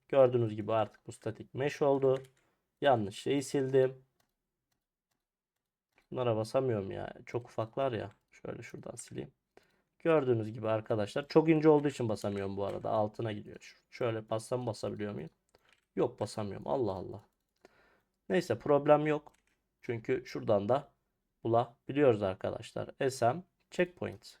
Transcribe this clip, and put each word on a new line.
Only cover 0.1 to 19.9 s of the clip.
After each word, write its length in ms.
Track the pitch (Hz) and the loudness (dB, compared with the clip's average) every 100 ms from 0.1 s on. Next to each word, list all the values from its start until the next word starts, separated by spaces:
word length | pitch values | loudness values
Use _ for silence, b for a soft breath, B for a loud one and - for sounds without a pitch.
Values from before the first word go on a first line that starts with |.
| 139 127 123 113 107 | 6 6 6 0 -2
gibi 180 | 104 | -2
artık 340 | 110 107 _ - | 0 -2 _ -20
bu 40 | |
static 360 | - 113 - - | -12 -10 -10 -12
mesh 280 | 123 143 - | -4 -4 0
oldu. 420 | 143 139 135 135 135 _ _ _ _ - | 2 4 2 0 -4 _ _ _ _ 0
Yanlış 380 | 143 120 101 - | 2 2 0 -6
şeyi 240 | 127 139 | -2 -2
sildim. 600 | 131 143 131 135 131 131 _ _ _ _ _ _ _ _ _ _ _ _ _ _ _ _ _ _ _ _ - | 0 -2 2 4 4 0 _ _ _ _ _ _ _ _ _ _ _ _ _ _ _ _ _ _ _ _ -12
Bunlara 240 | 131 123 110 | -4 0 0
basamıyorum 560 | 110 135 131 107 98 | 0 0 0 -2 -4
ya. 220 | 101 98 - - | -8 -10 -12 -8
Çok 240 | 120 120 | -8 -8
ufaklar 420 | - 110 - 135 | -8 -6 -2 -2
ya. 240 | 107 98 _ _ | -2 -8 _ _
Şöyle 300 | _ - - | _ -14 -12
şuradan 340 | 120 - - - | -14 -16 -16 -16
sileyim. 360 | - 120 143 _ _ b b b b _ | -14 -12 -14 _ _ b b b b _
Gördüğünüz 520 | 165 160 127 117 107 | 2 2 4 0 0
gibi 180 | 113 110 | -6 -2
arkadaşlar. 580 | 110 - 113 101 143 143 | -2 0 -2 -2 -4 2
Çok 220 | 160 160 | 4 6
ince 200 | 156 156 | 6 6
olduğu 180 | 151 143 | 6 4
için 220 | - 117 | -2 -4
basamıyorum 480 | 104 104 101 98 98 | -2 -4 -4 -4 -4
bu 80 | 98 | -4
arada. 240 | 101 110 | -4 -2
Altına 420 | 110 107 - 113 | 0 0 -2 -6
gidiyor. 280 | 104 104 - | -6 -12 -18
Ş-, 180 | - - _ | -20 -20 _
şöyle 380 | - 123 110 107 | -6 -4 -4 -4
bassam 360 | 110 - 127 120 | -6 -2 -4 -4
basabiliyor 480 | 110 104 104 104 | -4 -6 -6 -6
muyum? 160 | 120 160 _ _ b b b b 190 | -6 -10 _ _ b b b b -2
Yok, 240 | 131 - | -2 -2
basamıyorum. 480 | 107 - 104 98 - | -8 -6 -8 -8 -4
Allah 240 | 143 107 | -2 -2
Allah. 320 | 95 101 101 _ _ _ _ b b b b b _ - | -4 -8 -14 _ _ _ _ b b b b b _ -2
Neyse, 300 | 185 - 110 | -2 0 -4
problem 480 | - 143 143 147 151 | 2 2 6 4 4
yok. 260 | 151 - _ _ _ _ _ | -2 -4 _ _ _ _ _
Çünkü 420 | - | -8